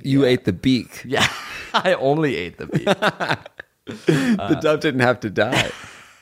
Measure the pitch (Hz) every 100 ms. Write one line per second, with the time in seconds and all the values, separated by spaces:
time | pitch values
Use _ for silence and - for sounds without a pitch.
0 | 139 135 135 127 - 90 131 127 - -
1 | 120 135 - - - - - 220 185 175
2 | 131 147 156 87 87 - - - - 190
3 | 208 - 175 - - - - _ - 220
4 | - 151 131 101 98 156 151 151 156 131
5 | 123 123 110 92 107 131 - - - -
6 | - -